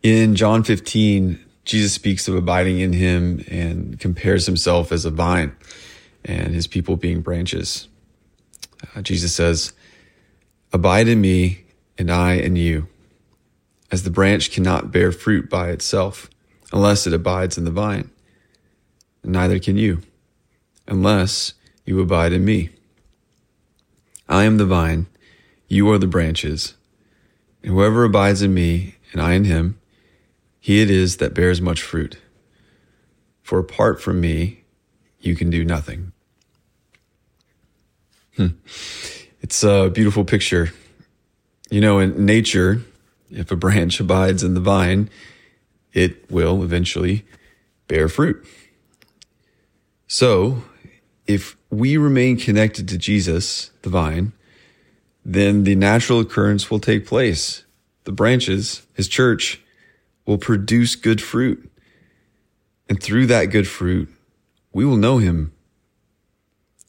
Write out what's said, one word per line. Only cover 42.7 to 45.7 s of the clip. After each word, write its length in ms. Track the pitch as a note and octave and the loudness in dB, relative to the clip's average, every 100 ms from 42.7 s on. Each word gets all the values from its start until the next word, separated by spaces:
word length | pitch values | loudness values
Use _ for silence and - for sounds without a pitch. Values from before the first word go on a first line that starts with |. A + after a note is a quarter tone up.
| A2+ - _ _ _ _ | 0 -4 _ _ _ _
if 220 | - F2+ | -12 -6
a 60 | F2+ | -2
branch 420 | F#2 G2+ E2+ - | 2 2 2 -2
abides 460 | F2+ F#2 F#2+ F#2 | 0 2 2 0
in 100 | F2+ | 0
the 60 | F2+ | 0
vine, 500 | F#2 G2 F2+ F#2+ G#2+ - - - _ _ _ | 2 2 2 0 -2 -8 -20 -20 _ _ _